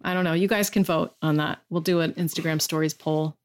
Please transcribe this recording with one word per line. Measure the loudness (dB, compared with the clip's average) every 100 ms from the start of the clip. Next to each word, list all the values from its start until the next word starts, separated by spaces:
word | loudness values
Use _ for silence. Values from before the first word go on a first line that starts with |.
I | -2
don't | 0
know. | 2
You | 2 2
guys | 2 2
can | 0
vote | 2 0 -2 -2
on | 0 2
that. | 0 -4 _
We'll | -4
do | 0 0
an | 0
Instagram | -2 -4 -2 -4 -2
stories | -2 -2 -2
poll. | -2 -2 0 -2 -6